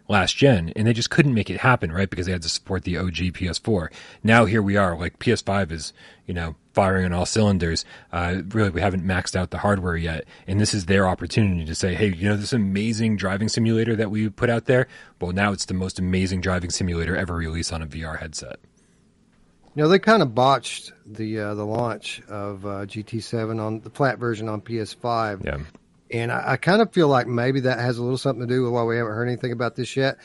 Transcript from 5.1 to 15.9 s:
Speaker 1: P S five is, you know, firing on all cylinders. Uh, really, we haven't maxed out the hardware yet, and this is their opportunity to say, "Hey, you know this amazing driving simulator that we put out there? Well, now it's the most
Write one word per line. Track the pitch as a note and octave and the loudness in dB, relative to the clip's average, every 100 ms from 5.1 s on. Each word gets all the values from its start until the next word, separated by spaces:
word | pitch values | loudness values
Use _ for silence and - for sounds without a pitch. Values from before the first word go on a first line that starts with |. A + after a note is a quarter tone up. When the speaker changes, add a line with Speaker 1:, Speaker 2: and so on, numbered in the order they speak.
| - | -2
Speaker 1:
P | A#2+ | 0
S | G#2+ | 0
five | - G2 F2 | 0 -2 -2
is, | D#2+ D2 - - - - | -6 -10 -16 -20 -18 -8
you | F2 | -6
know, | E2 D2+ _ | -6 -8 _
firing | - F#2+ F#2+ F#2 | 2 2 4 2
on | |
all | F2 F2 | 0 0
cylinders. | A2+ G#2 F#2+ E2+ E2 - - - | 2 4 2 0 -2 -6 -18 -8
Uh, | E2+ F2 F#2 F2 | -4 -2 -2 -2
really, | A2 G2+ | 0 0
we | E2+ | 2
haven't | G2 F#2 | 0 0
maxed | F2+ F2+ - F#2+ | 0 -2 -2 -2
out | F2+ | -4
the | F2 | -2
hardware | G2+ G2+ F2+ E2 | 0 0 0 -2
yet, | E2 D2+ - - - | -4 -6 -10 -14 -4
and | G2 | 0
this | G#2+ | 2
is | G#2+ E2+ | 0 2
their | G2 F#2 | 2 4
opportunity | F2+ E2+ - G#2 F2 D#2 | 0 -2 2 2 2 -2
to | E2 | -2
say, | F#2+ F2 | -2 2
"Hey, | G#2+ | 0
you | E2 G2+ | 2 0
know | G#2 | 0
this | G2+ | 0
amazing | B2 G2 G2 A2+ A2 A2+ G#2 | 0 0 0 -2 0 0 0
driving | F#2 G2 A2 | -2 -2 -2
simulator | - A2+ A2+ A2+ G#2+ | 2 2 2 2 0
that | A2 | -2
we | G#2+ G#2+ | 0 -2
put | - A#2+ | 0 0
out | A#2 - | 0 2
there? | B2+ C3 - - - | 2 2 -6 -20 -8
Well, | F2 | -4
now | F#2 G#2 | 0 0
it's | G2 - | 0 -4
the | |
most | F#2 F#2 | -4 -4